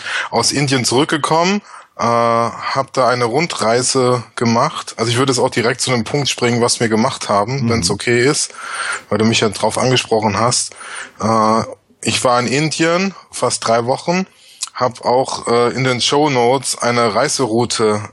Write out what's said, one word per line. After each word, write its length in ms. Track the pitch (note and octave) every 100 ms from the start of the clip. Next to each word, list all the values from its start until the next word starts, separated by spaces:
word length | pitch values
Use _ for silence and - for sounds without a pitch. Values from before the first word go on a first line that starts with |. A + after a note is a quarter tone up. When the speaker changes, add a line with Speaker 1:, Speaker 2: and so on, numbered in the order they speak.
| - - -
Speaker 1:
aus 220 | G#2+ A2+
Indien 320 | D3 C#3 C3+
zurückgekommen, 800 | A#2 B2 D#3 D#3 - D#3+ F3 G#3 - - - -
äh, 40 |
hab 880 | A#2 A#2 A#2 A#2 A#2 - - C3 C3
da 160 | C3+ A#2+
eine 160 | B2
Rundreise 960 | A#2+ C3+ E3+ - G#2+ A#2+ B2+ C3+ B2 B2 - -
gemacht. 580 | A#2 A#2 D3+ - - -
Also 120 | A#2
ich 60 | A#2+
würde 160 | C3+
jetzt 80 | B2
auch 80 | B2
direkt 320 | B2 A2+ B2+
zu 100 | -
einem 140 | B2
Punkt 240 | G#2+ D3 B2+
springen, 320 | - A#2+ A#2+
was 180 | A#2+ -
wir 120 | A#2
gemacht 400 | A2 B2+ - -
haben, 320 | G2+ G#2 C3+
Speaker 2:
Mhm. 80 | A#2
Speaker 1:
wenn's 200 | A2+ F2
okay 320 | G2+ - A#2+
ist, 300 | C3 D3+ - - - - - - -
weil 80 | G#2
du 80 |
mich 160 | A2 A2+
ja 80 | A2
drauf 300 | F#2 G#2 A2
angesprochen 600 | A#2+ B2 - A2 G#2+ G2
hast. 360 | A#2 - - - - - - -
Äh, 400 | G#2 A2+ G#2+ A2 - - _ _
ich 200 | A2+ G#2+
war 160 | C3 B2
in 100 | A#2+
Indien 680 | C3+ D#3 - E3 F3 G3 - -
fast 360 | - B2 - -
drei 200 | A#2 A#2+
Wochen, 400 | C3+ - F3+ F#3+ _ - - -
hab 300 | - B2+ B2 -
auch, 400 | B2+ B2+ - -
äh, 220 | A#2+ A#2+
in 100 | B2
den 180 | C3 B2
Shownotes 760 | - D3 D3+ B2+ A#2+ C3+ - -
eine 360 | A#2 A#2+ A#2
Reiseroute 880 | G#2 D3 - B2 A2+ A#2 - A2 G#2+ G#2